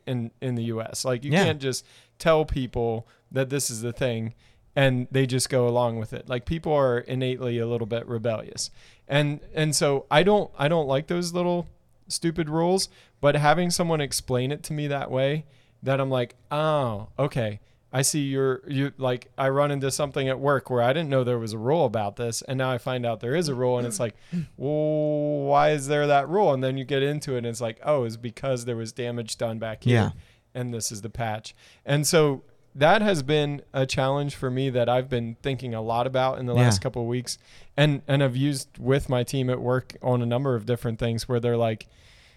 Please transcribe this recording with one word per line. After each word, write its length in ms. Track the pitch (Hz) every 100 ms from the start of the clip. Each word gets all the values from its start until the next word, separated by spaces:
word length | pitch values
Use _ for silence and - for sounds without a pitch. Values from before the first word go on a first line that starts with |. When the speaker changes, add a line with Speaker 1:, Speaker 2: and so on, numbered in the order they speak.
| -
Speaker 1:
in, 240 | 123 117 -
in 140 | 131 120
the 80 | 117
U 160 | 110
S. 240 | 113 - 135
Like, 180 | 123
you 80 | 139
Speaker 2:
Yeah. 120 | 165
Speaker 1:
can't 180 | 180 151
just 240 | 135 123 - - _ -
tell 280 | 175 156 151
people 640 | 156 123 120 117 113 - _ -
that 180 | 131 135
this 200 | 143 135
is 120 | 113
the 120 | 117
thing 400 | - 131 113 113 - _ _ _ -
and 320 | 135 127 127
they 140 | 131 131
just 220 | 127 -
go 180 | 131 120
along 300 | 120 120 113
with 140 | 107
it. 140 | - -
Like, 180 | 127 -
people 280 | 165 160
are 260 | 147 135 120
innately 600 | - 127 131 127 123 120
a 80 | 117
little 200 | 120 110
bit 200 | 117 -
rebellious. 640 | 117 113 110 110 - - - - - -
And, 340 | 143 147 147 -
and 220 | - 156 143
so 300 | 156 139 -
I 140 | 147
don't, 260 | 180 208 165 -
I 100 | 143
don't 200 | 160 139
like 200 | 135 156
those 260 | 175 175
little 340 | 175 175 175 160 - _ _ -
stupid 420 | - 170 165 156
rules, 400 | 160 170 190 - - - _
but 140 | 143 147
having 340 | 147 160 175
someone 320 | 170 170 160
explain 500 | 139 - - 127 127
it 120 | 151
to 100 | -
me 140 | 151 147
that 240 | 143 -
way, 340 | 127 135 156 - _ _ _
that 180 | 131 135
I'm 80 | 135
like, 260 | 131 123 - -
"Oh, 560 | 151 156 151 123 104 110 -
okay. 420 | 143 139 110 104 _ _ _
I 100 | 135
see 240 | 139 156 139
you're, 340 | 135 135 127 -
you, 240 | 135 139 -
like, 340 | 127 123 - -
I 120 | 135
run 220 | 135 147
into 180 | 143 135
something 380 | - 147 139 131
at 100 | 131
work 300 | 139 143 -
where 120 | 123
I 100 | 120
didn't 160 | 147 156
know 140 | 135
there 160 | 123 123
was 140 | 113
a 40 | 110
rule 280 | 117 165 135
about 320 | 110 101 101
this, 240 | 117 110
and 140 | - 131
now 120 | 131
I 80 | 123
find 260 | - 127 120
out 140 | 110
there 120 | 117
is 140 | 156 160
a 80 | 123
rule," 220 | 127 123
and 100 | 123
it's 120 | 107
like, 140 | 120 - -
Speaker 2:
<clears throat> 260 | 175 151 -
Speaker 1:
"Well, 880 | 135 151 151 151 151 151 147 147 139
why 240 | 143 151
is 160 | 151 135
there 180 | 147 147
that 200 | 139 135
rule?" 260 | 190 185
And 80 | 131
then 140 | 131 135
you 60 |
get 180 | 127 139
into 340 | 139 147 143 123
it, 40 |
and 80 | 117
it's 140 | 113
like, 180 | 117 113
"Oh, 200 | - 151
it's 140 | 117 113
because 480 | 120 - 139 127 120
there 100 | 117
was 160 | 113
damage 460 | - 120 120 110 -
done 200 | 117 113
back 280 | 110 107 120
here, 100 | 120
Speaker 2:
Yeah. 140 | 98 - - _ _
Speaker 1:
and 200 | 127 123
this 180 | 117 -
is 100 | 107
the 80 | 107
patch." 460 | 117 113 107 - - - _ -
And 200 | 143 143
so 380 | 170 147 135 - _ _ 135
that 260 | 151 208
has 220 | 208 170
been 380 | 131 151 147 143 -
a 120 | 135 131
challenge 500 | - 131 139 143 -
for 160 | 135
me 180 | 127 135
that 180 | 123 117
I've 200 | 123 131
been 280 | 123 117 113
thinking 320 | 139 127 127
a 80 | 113
lot 240 | 110 117 127
about 340 | 127 131 131
in 60 | 127
the 80 | 120
Speaker 2:
Yeah. 80 |
Speaker 1:
last 180 | 123 101
couple 200 | 131 120
of 60 | 117
weeks, 300 | 123 123 - _ - - -
and, 240 | 151 143 -
and 160 | 139
I've 140 | 139 123
used 420 | 143 135 - -
with 300 | 123 135 -
my 140 | 127
team 260 | 120 135 127
at 120 | 123
work 340 | 120 127 - -
on 180 | 127 123
a 40 | 117
number 300 | 120 139 120
of 100 | 107
different 340 | 120 123 113
things 280 | 117 113 -
where 120 | 123
they're 180 | 120 117
like, 300 | 113 110 - _ - - -